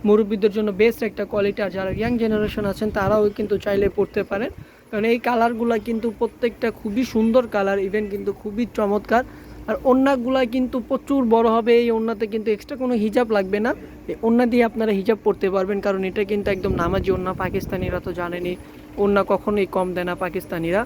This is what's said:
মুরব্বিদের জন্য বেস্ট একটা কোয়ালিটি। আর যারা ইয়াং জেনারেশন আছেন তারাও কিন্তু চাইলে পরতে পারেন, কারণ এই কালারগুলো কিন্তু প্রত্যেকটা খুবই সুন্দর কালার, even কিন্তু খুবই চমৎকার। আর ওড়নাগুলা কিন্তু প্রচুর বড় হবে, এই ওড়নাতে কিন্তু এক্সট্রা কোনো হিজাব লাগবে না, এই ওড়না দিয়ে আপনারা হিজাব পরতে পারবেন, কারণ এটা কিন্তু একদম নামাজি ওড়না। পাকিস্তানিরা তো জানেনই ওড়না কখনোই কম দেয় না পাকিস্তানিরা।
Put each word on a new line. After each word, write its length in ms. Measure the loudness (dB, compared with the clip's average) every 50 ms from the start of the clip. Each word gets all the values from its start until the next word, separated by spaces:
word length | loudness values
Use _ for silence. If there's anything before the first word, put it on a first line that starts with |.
| 4
মুরব্বিদের 460 | 4 4 4 4 0 0 0 0 0 2
জন্য 120 | 0 -2 -2 2 2
বেস্ট 200 | 2 2 2 0 -6 -6
একটা 160 | -4 -6 -8 -4
কোয়ালিটি। 300 | -2 0 0 0 0 -2 -4
আর 40 | -4 -4
যারা 140 | -4 -4 -4 -4 -2
ইয়াং 140 | -2 -2 0 0
জেনারেশন 420 | 0 0 0 0 0 -2 -2 -2 -2 -2
আছেন 160 | -2 -2 -4 -2 0 0
তারাও 240 | 0 2 2 4 2 2 0 -2
কিন্তু 160 | -2 -2 -2 -2 0
চাইলে 220 | 0 0 2 0 0 0
পরতে 260 | 0 -2 0 -2 -6 -4 -2
পারেন, 200 | -4 -4 -4 -6 -8 -14 -20 -20 -20 -20 _ -8
কারণ 160 | -4 -2 2 2
এই 60 | 0 2 0 0
কালারগুলো 460 | 2 2 2 2 2 0 0 0 0 0 -2 -4
কিন্তু 180 | -4 -2 -2 -4 -2 -2
প্রত্যেকটা 480 | -4 -4 -2 -2 -4 -4 -2 -2 -4 -4 -4 -4
খুবই 220 | -8 -4 -2 -2 -2 0
সুন্দর 300 | 0 2 2 4 4 4 2 2 -2
কালার, 240 | 0 0 0 0 0 -2
even 180 | -2 -2 -4 -4 -4
কিন্তু 180 | -6 -6 -6 -6 -6 -6
খুবই 240 | -10 -8 -4 -4 -4 -4 -2 -2
চমৎকার। 440 | 0 0 0 -2 0 2 2 2 2 -2 -12 -20 -20 -20 -18 -14 -6 -6
আর 80 | -6 0 2 4
ওড়নাগুলা 540 | 4 6 6 4 2 2 0 0 2 2 0 0 0
কিন্তু 220 | -2 -2 0 -2 -6 -2 -2
প্রচুর 320 | -4 -4 -2 0 0 2 4 4 4
বড় 140 | 4 6 4 4
হবে, 160 | 2 4 4 4 4
এই 60 | 4 4 0
ওড়নাতে 280 | 0 0 -2 -2 -4 -4 -4
কিন্তু 160 | -4 -4 -2 -2 -2
এক্সট্রা 220 | -4 -4 -12 -8 -6
কোনো 120 | -2 0 0 0 0
হিজাব 220 | 2 2 2 2 4 2
লাগবে 220 | 0 2 2 0 0 0
না, 40 | 0 -2 -4 -8 -18 -18 -16 -10 -10
এই 60 | -8 -2 2
ওড়না 180 | 4 4 4 4 4
দিয়ে 120 | 4 4 2 2
আপনারা 220 | 2 0 0 2 0 0
হিজাব 200 | 2 0 0 2 2
পরতে 220 | 0 0 2 0 0 0
পারবেন, 240 | 0 0 0 -2 -2 0
কারণ 140 | 0 0 0 -2 -2
এটা 120 | -2 -2 -2 -2
কিন্তু 180 | -2 -2 0 -2 -2
একদম 180 | -2 -2 -2 0 0
নামাজি 280 | 0 0 0 0 0 0 -2
ওড়না। 180 | 0 -2 -4 -4 -4
পাকিস্তানিরা 560 | -4 -4 -4 -4 -4 -4 -4 -4 -4 -4 -4 -4 -6
তো 40 | -6 -6 -6
জানেনই 340 | -6 -6 -6 -6 -4 -6 -6 -6 -12 -20 -20 -20 -20 -14 -2 0
ওড়না 200 | 2 4 4 4 4 2
কখনোই 340 | 0 0 2 0 0 0 0 0 0
কম 100 | -2 0 0 -2
দেয় 120 | -4 -2 -4
না 40 | -4 -4 -4
পাকিস্তানিরা। 580 | -4 -4 -6 -8 -6 -6 -4 -2 0 0 0 -2